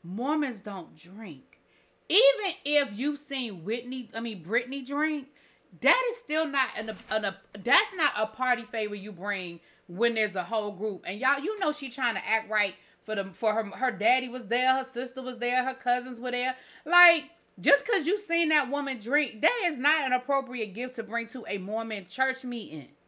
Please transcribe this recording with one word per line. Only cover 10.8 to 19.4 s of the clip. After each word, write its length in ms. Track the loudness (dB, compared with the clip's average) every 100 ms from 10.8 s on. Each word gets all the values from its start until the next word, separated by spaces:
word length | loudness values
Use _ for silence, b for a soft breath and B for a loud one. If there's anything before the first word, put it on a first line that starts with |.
| -4 -4 -6
And 120 | -2
y'all, 220 | 0 2
you 180 | 0 0
know 140 | -2
she 160 | -2 -8
trying 280 | -4 -2 -2
to 120 | 0
act 220 | -2 0
right 240 | 0 0 -4 b b
for 100 | -4
them, 180 | -4 -4
for 220 | 0 2
her, 100 | 2
her 260 | -2 -2 -2
daddy 380 | 2 4 4 2
was 200 | -8 -2
there, 260 | 2 4
her 100 | 2
sister 380 | 0 -6 -6 -8
was 160 | -8 -4
there, 260 | 0 2
her 80 | 0
cousins 480 | -2 0 0 0 -6
were 120 | -4
there. 220 | -2 -2 -4 B B
Like, 460 | 2 8 8 8 0 _ _ -2
just 280 | 4 4 4
'cause 200 | 0 2
you 120 | 0
seen 320 | 0 0 4
that 180 | 2 2
woman 320 | -2 -2 -6
drink, 400 | 0 0 0 2